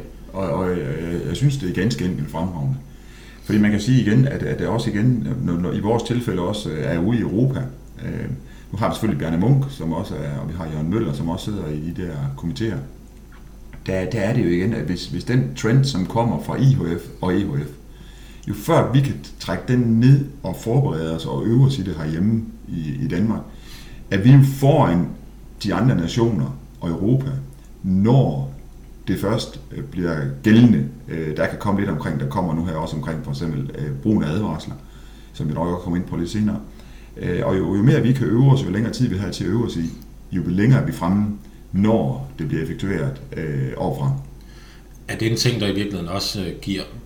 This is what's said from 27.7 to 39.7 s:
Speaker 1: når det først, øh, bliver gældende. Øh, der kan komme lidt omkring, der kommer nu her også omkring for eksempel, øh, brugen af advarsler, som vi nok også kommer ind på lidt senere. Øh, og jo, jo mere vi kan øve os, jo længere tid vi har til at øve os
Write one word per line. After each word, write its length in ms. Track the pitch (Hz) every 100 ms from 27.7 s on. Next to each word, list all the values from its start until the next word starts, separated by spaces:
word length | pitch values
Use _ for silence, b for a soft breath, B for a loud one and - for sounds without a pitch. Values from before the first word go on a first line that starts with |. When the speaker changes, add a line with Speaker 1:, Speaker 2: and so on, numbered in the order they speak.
| -
Speaker 1:
når 720 | 95 95 110 135 - 69 - - - - - - -
det 120 | 92
først, 400 | 98 113 - - -
øh, 120 | -
bliver 320 | 69 87 85 80 67 67
gældende. 460 | 107 110 120 85 69 - -
Øh, 280 | 80 78 76
der 100 | 85
kan 120 | -
komme 220 | 107 95
lidt 100 | 98
omkring, 300 | 78 - 71
der 80 | 69
kommer 260 | 101 87
nu 100 | 80
her 100 | 90
også 220 | 78 80 78
omkring 280 | 71 78
for 60 | 69
eksempel, 400 | 69 82 71 67 -
øh, 120 | 73 69
brugen 220 | 107 104
af 40 | 76
advarsler, 460 | 87 98 78 - - B B B B B
som 160 | - 78
vi 60 |
nok 140 | 76 87
også 140 | 87
kommer 140 | 87 87
ind 100 | -
på 80 | 80
lidt 140 | 85
senere. 300 | 107 107 - - B B B B -
Øh, 300 | 92 87 -
og 120 | 95
jo, 180 | - 98
jo 60 |
mere 200 | 123 151
vi 100 | 117
kan 140 | 127 117
øve 260 | 117 139
os, 120 | 127
jo 60 | 90
længere 220 | 98 113
tid 160 | - 120
vi 80 | 92
har 140 | 95
til 140 | -
at 60 | 90
øve 160 | 113
os 100 | 104